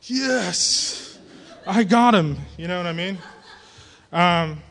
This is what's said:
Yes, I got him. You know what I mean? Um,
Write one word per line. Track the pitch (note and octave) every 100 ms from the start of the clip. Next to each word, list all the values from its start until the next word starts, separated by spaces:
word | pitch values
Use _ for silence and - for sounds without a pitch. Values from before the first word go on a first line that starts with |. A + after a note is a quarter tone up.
Yes, | - B3+ C4+ B3+ F#3 E3+ - - - - - - - - - - -
I | F#3+
got | G#3+ A#3 A#3+
him. | A3 D#3 C#3 C#3+ -
You | E3
know | F3+
what | F3
I |
mean? | E3 F3+ G3 - - - - - - - - _
Um, | E3 F3 E3+ D#3+ D3+ -